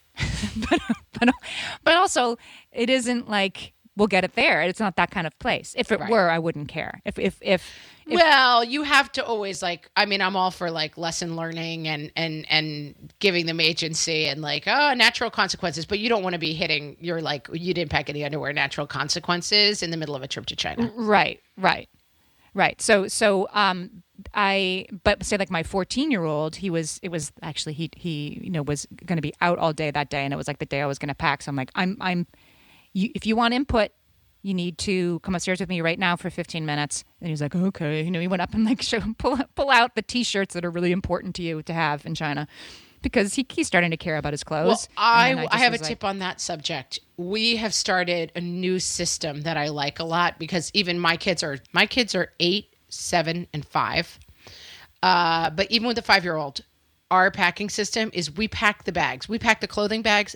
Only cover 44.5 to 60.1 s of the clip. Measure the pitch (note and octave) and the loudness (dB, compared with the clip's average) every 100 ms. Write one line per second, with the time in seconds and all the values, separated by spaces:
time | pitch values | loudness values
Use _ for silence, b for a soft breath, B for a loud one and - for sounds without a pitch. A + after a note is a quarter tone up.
44.5 | D#3 F3 G#3+ - - G#3+ A#3 B3 C4 D#3 | 0 2 2 0 0 6 8 6 4 0
45.5 | A3 B3 A#3 D#3+ A#3 G3+ G3 F#3 - - | 4 4 2 -4 -4 -4 -4 -4 -6 -6
46.5 | E3 - D#3 - - - - F3 G#3+ A3+ | -6 -6 -6 -8 -12 -12 -10 -4 0 2
47.5 | A3+ A3 - - F#3+ F3 F3 E3 F3 F3 | 2 0 -2 0 2 2 0 -2 -4 -6
48.5 | F3 F#3 F#3 - - F3 - E3 C#3+ D#3 | -2 0 0 0 -2 -2 -2 -4 -4 -4
49.5 | D#3 D3 D3 C#3+ - E3 E3 F3 - D#3+ | -2 -2 -2 -4 -4 -2 0 0 0 -4
50.5 | F3+ D3 G3+ F3+ F3 E3+ E3 G#3 F3 D#3+ | -4 0 0 0 2 2 2 0 -2 -2
51.5 | C3+ - E3+ G#3+ C4 A3+ F#3 - - F3 | -6 -2 2 2 2 0 0 -2 0 0
52.5 | G3 - _ _ - - F3 D#3+ E3+ E3+ | 0 -2 _ _ -10 -2 0 0 -2 -6
53.5 | D3+ - D#3 A2+ D3 E3 - - B B | -8 -4 -2 0 0 -4 -8 -20 B B
54.5 | B B B B _ F#3 F3+ E3+ E3 E3 | B B B B _ 4 4 4 2 0
55.5 | D#3 G3 A3+ A#3 A3+ A3+ G3 F3 D#3 C#3+ | 0 0 0 0 0 4 4 4 -2 -4
56.5 | - - _ _ _ - F#3 F#3+ G3+ F3+ | -8 -14 _ _ _ 2 6 6 4 2
57.5 | - G#3 - G3+ A#3 A3 - D3+ D3 G#3+ | 2 -4 -4 -2 -2 -2 -2 -4 -2 -4
58.5 | - G#3+ G#3 - E3 C#3+ C3 - A3 A#3 | 0 0 0 -2 -2 -2 -2 -6 -2 2
59.5 | G#3+ G#3 - G#3 A3 A3+ | 2 0 -2 0 0 2